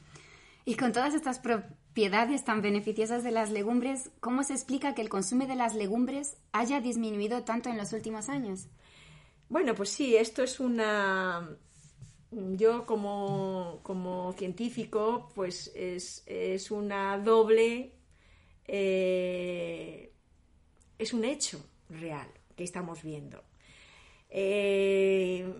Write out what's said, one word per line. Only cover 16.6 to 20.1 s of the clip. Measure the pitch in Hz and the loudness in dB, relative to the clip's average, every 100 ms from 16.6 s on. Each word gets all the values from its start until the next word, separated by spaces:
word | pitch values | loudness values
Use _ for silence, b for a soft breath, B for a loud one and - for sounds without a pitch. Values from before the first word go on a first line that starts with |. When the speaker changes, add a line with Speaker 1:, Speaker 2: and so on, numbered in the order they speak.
| - | -4
Speaker 2:
una | 208 208 202 196 202 | -6 -4 -2 -2 0
doble... | 214 226 220 226 226 240 254 - - b b b b b - | 6 6 8 6 6 2 -6 -16 -20 b b b b b -6
Eh... | 202 190 190 185 185 180 180 180 175 170 165 160 - - | 0 2 2 2 2 0 -2 -4 -6 -6 -8 -12 -14 -18